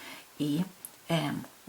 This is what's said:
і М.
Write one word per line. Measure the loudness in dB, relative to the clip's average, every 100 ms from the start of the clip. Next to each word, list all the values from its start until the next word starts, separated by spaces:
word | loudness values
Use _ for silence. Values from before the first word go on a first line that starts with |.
| -14 -14 -16 0
і | 2 4 2 -4 -14 -14 0
М. | 2 2 -2 -6 -14